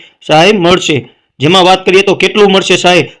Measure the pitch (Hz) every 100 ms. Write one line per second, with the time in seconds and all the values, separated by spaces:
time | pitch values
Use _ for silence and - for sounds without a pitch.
0 | - _ - 156 185 214 170 180 - 143
1 | - _ _ - 147 185 180 185 185 190
2 | 196 180 185 214 202 190 180 180 180 180
3 | 139 -